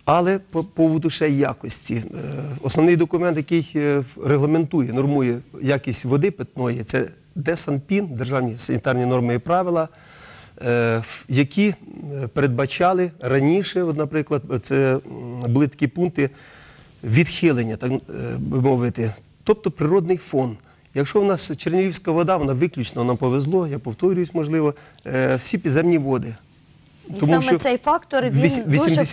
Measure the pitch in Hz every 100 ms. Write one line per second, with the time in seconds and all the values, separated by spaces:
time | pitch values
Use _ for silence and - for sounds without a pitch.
0 | - 165 180 190 - 165 160 - 160 156
1 | 160 - 156 139 143 117 123 - - 117
2 | 107 - 139 143 147 127 131 160 165 170
3 | 165 165 175 156 143 170 - 151 147 143
4 | 127 - 123 143 147 160 156 165 120 123
5 | 139 143 123 120 - - 131 139 135 117
6 | 123 143 196 - 127 - 123 123 110 131
7 | - - _ 170 143 165 - 139 - 196
8 | 185 120 127 135 123 117 - 123 139 123
9 | 123 127 120 120 160 180 180 170 160 -
10 | - - - - - - 123 120 117 113
11 | 113 - - 131 139 - 208 - - -
12 | 151 139 123 - 139 123 139 - 175 185
13 | 180 160 123 135 143 190 185 180 170 147
14 | 147 156 143 147 - 127 - 135 135 131
15 | - 123 123 123 120 127 143 - 139 170
16 | 180 - 135 - - - - - - -
17 | 117 117 - - 165 123 113 110 127 131
18 | - 120 120 123 139 135 131 127 120 123
19 | 113 - - _ - 214 185 - 151 196
20 | 165 180 - 139 123 107 _ _ _ 139
21 | 139 208 196 175 - 147 165 180 190 160
22 | - 160 175 180 139 131 170 - 113 123
23 | 123 120 131 135 143 185 160 135 120 107
24 | 180 180 175 175 147 160 151 143 - -
25 | - 131 131 127 - 180 156 135 170 165
26 | 139 127 113 113 _ _ _ _ _ _
27 | - 196 151 170 262 170 269 247 294 339
28 | - 269 254 139 - 254 196 147 - 160
29 | 156